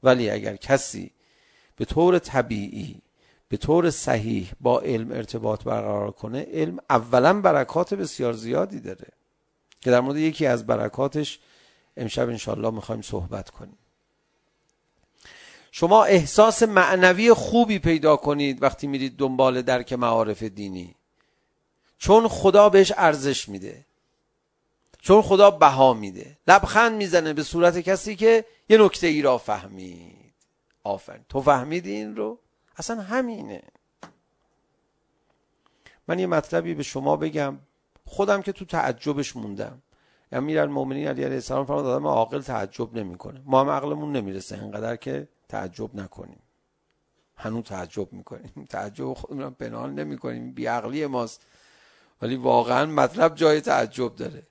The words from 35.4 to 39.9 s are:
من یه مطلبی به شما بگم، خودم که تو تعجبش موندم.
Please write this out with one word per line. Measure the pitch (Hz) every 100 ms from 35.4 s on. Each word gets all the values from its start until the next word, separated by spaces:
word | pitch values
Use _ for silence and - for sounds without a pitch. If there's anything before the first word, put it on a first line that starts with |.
| _ _ _ _ _ _ -
من | 175
یه | 185
مطلبی | 165 - 165 170
به | 156
شما | 139 135 139 151
بگم، | 156 151 139 139 _ _ _ _ -
خودم | - 202 202
که | 190
تو | 190
تعجبش | 190 165 131 117 - 143 139 123
موندم. | 107 101 107 127 _